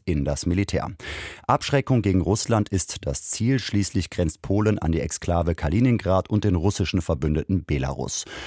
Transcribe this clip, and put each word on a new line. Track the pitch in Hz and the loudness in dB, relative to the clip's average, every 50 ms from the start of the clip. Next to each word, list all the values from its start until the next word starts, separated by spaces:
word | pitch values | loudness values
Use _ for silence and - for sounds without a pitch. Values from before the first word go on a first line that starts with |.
| _ | _
in | - 85 73 69 | -2 -2 0 0
das | 69 71 - - | 0 -2 -2 0
Militär. | 85 85 95 101 - - 90 - - - - - - - - - - - - - | 0 0 0 0 0 -2 -2 -2 -4 -8 -12 -12 -12 -12 -12 -12 -14 -16 -8 0
Abschreckung | - 123 143 - - 143 139 127 - 135 120 98 | 0 0 0 2 0 0 0 2 4 2 4 4
gegen | 101 92 95 | 4 4 4
Russland | 85 82 101 117 - - 117 107 104 - | 4 2 0 0 0 0 2 2 2 0
ist | - 92 - - - - - | 0 -2 -2 -2 -6 -6 -6
das | - 67 - - - | -6 -6 -6 -6 -6
Ziel. | - - 110 120 135 127 | -4 -2 0 0 0 0
Schließlich | - - - 101 98 - - 98 85 - | 0 0 0 0 0 0 0 -2 -2 -2
grenzt | - - 90 80 - - - | -2 -2 -2 -2 -2 -4 -4
Polen | - 98 104 107 107 107 - | 0 0 2 4 2 2 2
an | - 80 82 | 0 0 0
die | 80 | 0
Exklave | 69 - - - - - 87 85 85 82 85 | 0 -2 -6 -4 -2 0 0 2 2 0 0
Kaliningrad | - - 73 78 107 123 131 120 107 - 90 95 92 92 - | 0 0 0 2 4 4 4 2 2 2 2 2 2 2 0
und | 107 104 98 | 0 0 2
den | 104 92 | 2 2
russischen | 87 78 101 - - 98 78 - 92 | 2 2 0 2 0 0 0 0 0
Verbündeten | - - 82 65 71 76 76 78 - - 95 92 80 | 0 0 0 0 0 0 0 0 0 0 -2 -2 0
Belarus. | - 147 - 65 67 67 65 64 - - - - - - - - | 0 -2 -2 0 -2 -4 -4 -6 -6 -6 -8 -10 -10 -14 -14 -14